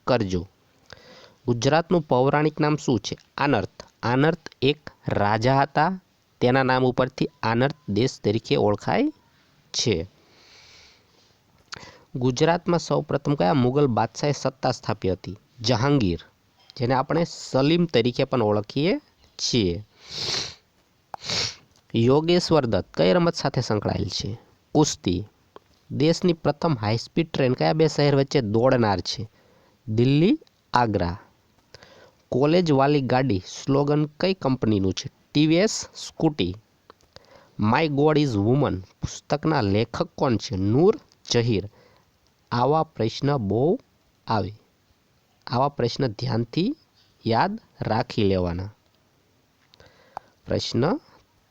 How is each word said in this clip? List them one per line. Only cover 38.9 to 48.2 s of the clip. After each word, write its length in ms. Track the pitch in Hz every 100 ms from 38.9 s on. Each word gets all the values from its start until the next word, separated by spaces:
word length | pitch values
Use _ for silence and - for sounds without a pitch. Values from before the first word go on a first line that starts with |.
| _
પુસ્તકના 600 | - - _ 147 156 151
લેખક 420 | 101 101 117 -
કોણ 340 | 170 - 147 110
છે? 180 | - 95
નૂર 440 | 98 123 185 - _ _ -
જહીર. 380 | 120 117 101 101 _ _ _ _ _ _ _ _
આવા 320 | 120 131 156
પ્રશ્ન 540 | 160 - 113 - 139 139
બહુ 420 | 98 107 147 240 _ _ _ _ -
આવે, 260 | 110 95 107 _ _ _ _ _ _ _ _ -
આવા 220 | 120 143
પ્રશ્ન 380 | - 120 - 135
ધ્યાનથી 680 | 101 123 117 117 - 202 311 _ _ _ _ -
યાદ 340 | 113 180 220 _ _
રાખી 420 | - 107 - -